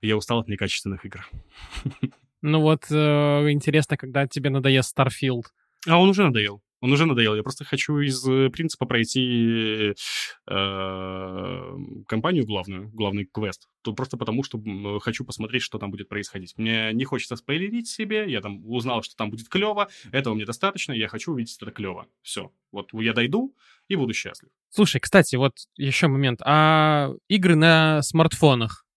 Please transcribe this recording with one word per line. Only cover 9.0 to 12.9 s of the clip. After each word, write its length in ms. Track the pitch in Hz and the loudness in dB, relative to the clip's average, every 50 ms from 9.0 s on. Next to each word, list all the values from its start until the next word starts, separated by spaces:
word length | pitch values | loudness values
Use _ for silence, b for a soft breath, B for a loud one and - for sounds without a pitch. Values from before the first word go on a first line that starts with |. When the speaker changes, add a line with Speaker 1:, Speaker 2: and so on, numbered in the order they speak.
| 113 - - 131 127 123 123 120 117 113 113 113 113 110 107 107 107 104 101 B B B B B B B B B _ - | 0 0 0 -2 0 2 2 2 2 2 2 0 -2 -2 -2 0 0 -2 -2 B B B B B B B B B _ -6
Speaker 1:
э, 1300 | 95 98 98 98 98 95 95 95 95 95 95 92 92 95 95 92 92 95 95 92 90 87 87 87 90 92 92 - - - 104 | -4 -2 -2 -2 -4 -4 -6 -6 -6 -8 -8 -8 -8 -8 -10 -10 -10 -8 -8 -8 -8 -10 -12 -12 -14 -14 -14 -14 -14 -16 -10
компанию 380 | _ 113 110 113 165 185 160 123 | _ -4 -2 0 0 0 0 0
главную, 460 | 107 107 98 90 98 98 92 98 110 | 0 -2 -6 -6 -6 -10 -12 -12 -14